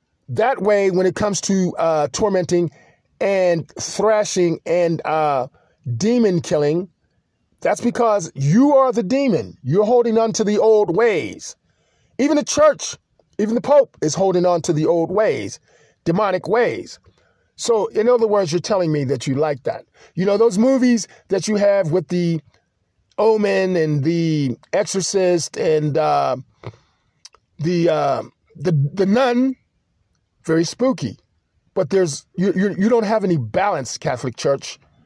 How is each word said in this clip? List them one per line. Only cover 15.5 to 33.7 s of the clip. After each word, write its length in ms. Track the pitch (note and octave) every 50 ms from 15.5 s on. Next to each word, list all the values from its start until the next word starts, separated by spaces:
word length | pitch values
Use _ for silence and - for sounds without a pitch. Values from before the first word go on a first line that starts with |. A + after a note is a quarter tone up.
| - - _ _ _ _ _ _ _ _ _
demonic 440 | - E3 F#3+ G#3+ G3 F3+ F#3 - D#3
ways. 500 | F#3 A#3+ A#3+ F3+ B2 F#2+ - - - - _ _ _ _ _ _ _ _ _ _ _
So, 300 | - - - A#3 A3 F#3+
in 220 | - - G#3+ G#3+ A#3
other 180 | B3 A#3+ A3+
words, 260 | G#3+ G#3 G#3 G3 D#3+ D3+
you're 80 | F3
telling 320 | D#3+ - A3 F#3+ F3+ E3 D3+
me 120 | D3 C#3+
that 220 | B2+ C#3+ B2 -
you 80 | D3 C3
like 280 | C3+ D3+ D#3 D3 C3 -
that. 220 | - - - - _ _ _ - - _
You 120 | - F#3
know, 100 | G3+ G3+
those 220 | G3+ A3+ A#3 F3+ F#3+
movies 480 | A3+ C4 C4+ C4 B3 B3 A#3+ A3+ - - - - _ -
that 200 | - G3 - -
you 80 | G#3+
have 340 | G#3 - G3+ G3+ G3+ F#3+ D#3
with 180 | D3 F#3 D#3+ -
the 320 | F3+ F3+ F3 E3+ E3 D#3 - _ _ _ _ _ _ _ _ _ _ _ _ _ _
Omen 600 | - G#3 A3 A3 G#3+ G#3 G3 G3 F#3+ F#3+ F#3 F#3
and 280 | F3 D#3+ D#3 D3+ D3 C3+
the 520 | D#3+ E3+ E3+ E3 D#3+ D#3 D3+ C#3+ C3+ A#2 - _ _ -
Exorcist 840 | F3+ G3+ - - F#3+ E3+ - - G3 F#3 F3+ F3+ E3+ D3 - -
and, 400 | - - F3+ D#3 D#3 D3+ D3+ C#3
uh, 400 | D#3 D3+ D3+ D3 C#3+ C#3 C3+ C3 B2+ - _ _ _ - - - _ _ _ _ _ _ _ _ _ - - _ _ _ _ _ -
the, 300 | C#3+ D#3+ F3+ F3 E3+ E3+
uh, 340 | D#3+ D3+ C#3+ C#3+ C3+ A2+ G#2+ - - _ _ _ _
the, 160 | - C#3 F3+ E3+ D3 C3+ D3 F#3
the 140 | G3 F#3+
Nun, 480 | F#3+ G3+ B3 C4+ B3 A#3+ A#3+ B3+ C4+ C4 - _ _ _ _ _ _ _ _ _ _ _ _ _ _ _ _ _
very 200 | - D#3+ D#3+ E3+
spooky. 520 | D#3 - - A#3+ C4 B3 E3 D3+ A2 F#2 - _ _ _ _ _ _ _ _ _ _ _
But 160 | - F3 B2
there's, 360 | F#3+ F#3+ F#3 E3 C#3+ - - _ _
you, 160 | - F3 G3+ E3
you, 200 | F#3 G3 G#3 D#3+
you 120 | E3 F#3+ A3+
don't 160 | B3+ A#3 A3
have 200 | G3 A3+ A3+ F#3+
any 120 | G3 F3
balance, 600 | D#3 A#2+ G#2+ - - F#3+ G#3